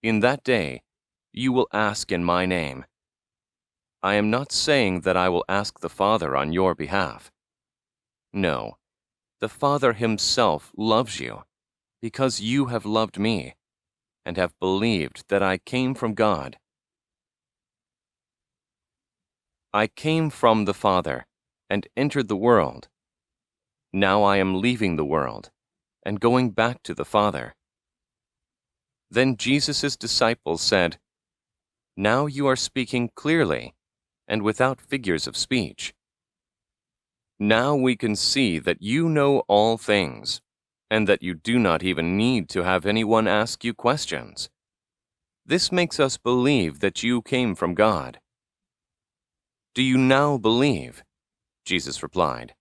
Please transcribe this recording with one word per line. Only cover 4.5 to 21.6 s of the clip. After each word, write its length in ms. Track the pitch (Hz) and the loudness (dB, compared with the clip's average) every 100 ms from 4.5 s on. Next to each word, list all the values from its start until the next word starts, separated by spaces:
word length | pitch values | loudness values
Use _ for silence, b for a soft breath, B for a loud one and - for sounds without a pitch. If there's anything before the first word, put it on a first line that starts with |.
saying 480 | - - 143 107 92 | -4 0 2 2 0
that 160 | 92 90 | 0 2
I 120 | 92 | 2
will 160 | 85 - | 0 -2
ask 320 | 98 104 - | -4 -4 -10
the 80 | 82 | -12
Father 480 | - 98 110 82 67 | -2 0 0 0 -2
on 160 | 71 | -2
your 220 | 85 92 | 0 0
behalf. 580 | 82 71 98 85 57 - _ _ _ _ _ _ _ _ _ _ | 0 -4 -2 -4 -6 -20 _ _ _ _ _ _ _ _ _ _
No, 460 | 101 92 67 53 - _ _ _ _ _ _ | -4 -2 -2 -6 -14 _ _ _ _ _ _
the 80 | 113 | -10
Father 440 | - 143 143 131 | -2 0 2 2
himself 800 | 110 117 107 - - 110 76 - - | 2 -2 0 0 2 2 2 -6 -6
loves 440 | 110 110 120 87 | 0 2 0 -8
you, 240 | 62 50 - _ _ _ _ _ | -10 -12 -18 _ _ _ _ _
because 400 | 117 - 135 107 | -12 -2 -2 -2
you 260 | 107 131 131 | -2 -2 -2
have 180 | 117 | -4
loved 340 | 104 110 110 - | -2 -2 -2 -2
me, 360 | 107 104 64 - _ _ _ _ _ _ | -2 -2 -6 -16 _ _ _ _ _ _
and 120 | - 85 | -10 -4
have 220 | 90 _ | -4 _
believed 680 | 92 95 113 104 73 - - | -2 0 0 0 -4 -10 -2
that 140 | 98 | 0
I 160 | 98 95 | 0 -2
came 360 | - 127 131 | -4 -4 -4
from 200 | 135 117 | -4 -4
God. 440 | 104 107 87 67 - _ _ _ _ _ _ _ _ _ _ _ _ _ _ _ _ _ _ _ _ _ _ _ _ _ _ _ _ _ _ _ | 0 0 0 -6 -16 _ _ _ _ _ _ _ _ _ _ _ _ _ _ _ _ _ _ _ _ _ _ _ _ _ _ _ _ _ _ _
I 160 | 104 110 | -2 -2
came 420 | - 156 160 160 | -2 -2 0 -2
from 360 | - 120 110 101 | 2 4 4 2
the 80 | |
Father, 520 | 98 104 92 82 62 - _ _ _ | 0 2 2 0 -8 -10 _ _ _